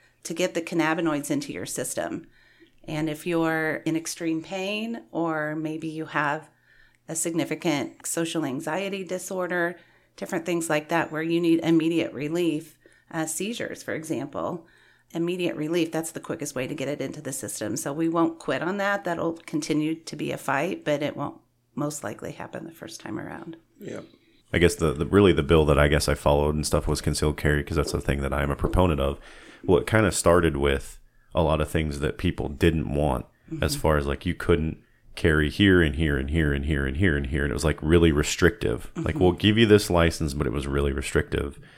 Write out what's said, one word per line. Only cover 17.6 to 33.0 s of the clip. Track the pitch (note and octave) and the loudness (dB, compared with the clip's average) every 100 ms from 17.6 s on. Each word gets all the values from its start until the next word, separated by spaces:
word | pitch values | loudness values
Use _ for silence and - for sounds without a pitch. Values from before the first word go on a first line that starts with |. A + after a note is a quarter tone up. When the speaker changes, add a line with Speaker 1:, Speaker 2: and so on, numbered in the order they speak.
| G#2+ A2 | -6 -4
Speaker 1:
So | D3 | -6
we | D3 E3 | -2 0
won't | E3 E3 - | 2 0 0
quit | - C3 | -4 -2
on | D#3+ G3+ | -2 -2
that. | G3 G3+ | -2 -2
That'll | F#3+ E3 E3 | -2 -2 -4
continue | E3 - D#3 - D3+ D3+ D#3+ | -4 -6 -6 -2 -2 0 -4
to | - D3+ | -8 -8
be | D3 | -6
a | C#3 | -6
fight, | - C3+ E3+ - | -2 -2 -2 -4
but | - D3 | -2 -2
it | D3 - | -2 -4
won't | C#3+ - _ _ _ - | -10 -10 _ _ _ -6
most | D3 D3 | -6 -4
likely | G#2 A2 - | -10 -10 -12
happen | - - - - | -12 -12 -12 -14
the | |
first | - - - | -16 -16 -14
time | - G#2+ | -10 -10
around. | - - - - _ _ | -10 -12 -14 -18 _ _
Speaker 2:
Yeah. | G#3 - - _ _ _ _ | -12 -12 -14 _ _ _ _
Speaker 3:
I | G#2 | 4
guess | E2 - | 4 4
the, | D#2+ | 0
the, | C#2+ D2+ | 0 4
really | G2 G2 | 6 8
the | D2+ | 6
bill | D2 E2 D2+ | 6 6 6
that | C#2+ | 6
I | D2 | 6
guess | D2 - | 4 2
I | |
followed | C#2+ D2+ D2 D2 D2+ | 0 2 4 2 0
and | D2+ | 0
stuff | D2+ D2+ | 0 0
was | D2 | -2
concealed | - D2 D2+ D2 | -2 0 0 2
carry, | D2 D2 | 2 2
'cause | C#2+ D#2+ | 0 -2
that's | C#2+ | 0
the | - | -2
thing | - C#2 | -2 -2
that | C#2 | -2
I'm | C#2 C#2+ | -2 -2
a | C#2 | 0
proponent | E2+ F2 F#2 C#2+ | 0 4 4 2
of. | C#2 C#2+ - - - - | 0 -2 -12 -20 -20 -8
What | - D#2+ - | 2 4 4
kind | A2 G#2 | 2 2
of | - | 2
started | F2 F2 E2 D2 | 4 6 4 2
with | C#2 C2+ - - - _ _ | 2 0 -4 -16 -20 _ _
a | - | 0
lot | D#2+ D#2 | 2 2
of | D2+ | 0
things | D#2+ D#2 C#2+ | -2 -2 -2
that | D2 - | -4 -2
people | F2+ - C#2+ | -2 -2 -6
didn't | D2 F2 D#2 G1+ | 2 2 2 -2
want, | C#2+ | 0